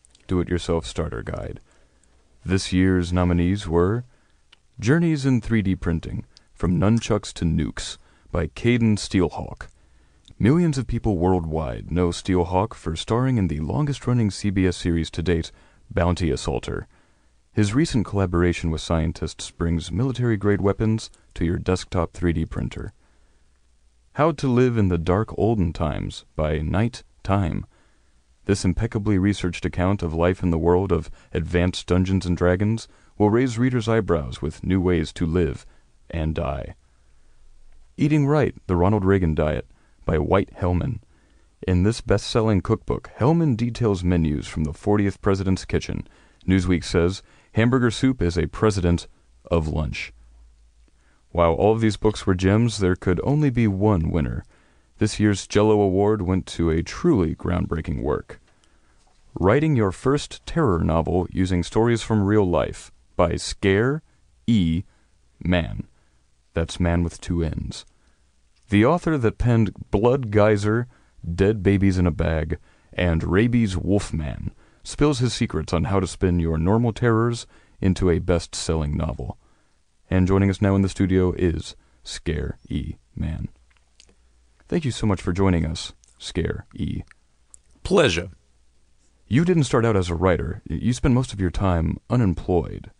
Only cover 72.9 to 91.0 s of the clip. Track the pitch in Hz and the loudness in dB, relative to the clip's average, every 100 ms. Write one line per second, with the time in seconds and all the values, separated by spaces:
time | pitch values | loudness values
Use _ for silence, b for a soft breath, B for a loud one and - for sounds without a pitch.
72.9 | - 87 82 82 90 120 120 110 90 85 | -2 0 0 2 2 4 2 0 -2 -2
73.9 | 101 - 80 73 50 50 b b b - | -2 -2 -6 -8 -8 -10 b b b -12
74.9 | - 147 123 123 - 117 80 - 82 90 | 0 2 2 -2 -2 -4 -4 -2 -2 0
75.9 | 98 90 - 92 87 82 80 85 110 120 | 0 -2 0 0 2 0 0 2 2 0
76.9 | 107 123 110 120 117 - b b b 98 | 0 0 2 0 -2 -10 b b b 0
77.9 | 87 92 82 85 85 - - - 80 73 | 2 2 0 0 -2 -2 -8 -4 -2 -2
78.9 | 78 78 - 64 - _ _ _ _ _ | -2 -4 -6 -10 -14 _ _ _ _ _
79.9 | _ - 92 90 95 98 92 101 98 98 | _ -2 0 4 4 2 2 2 2 2
80.9 | - 95 92 90 85 87 82 - - _ | 0 2 2 2 0 -2 -2 -8 -16 _
81.9 | _ - - 82 78 69 - - 76 80 | _ -16 -10 -6 -6 -6 -10 -8 -8 -6
82.9 | - _ - 80 78 - - _ _ _ | -12 _ -8 -8 -6 -10 -14 _ _ _
83.9 | _ _ _ _ _ _ _ - 175 135 | _ _ _ _ _ _ _ -6 -4 -4
84.9 | - 107 92 - 90 98 85 80 80 - | -2 -2 -2 -2 0 2 2 0 -6 -10
85.9 | - _ _ - - - - - - - | -16 _ _ -8 -4 -4 -6 -12 -8 -6
86.9 | - - _ _ _ _ - _ _ - | -6 -10 _ _ _ _ -20 _ _ 0
87.9 | 190 135 85 92 - _ _ _ _ _ | 4 4 2 -4 -12 _ _ _ _ _
88.9 | _ _ _ - 127 175 170 135 127 113 | _ _ _ -2 2 2 2 2 2 2
89.9 | 101 87 82 92 82 78 92 - 80 113 | 2 0 0 2 2 -2 -8 -8 -4 -2
90.9 | 123 | 0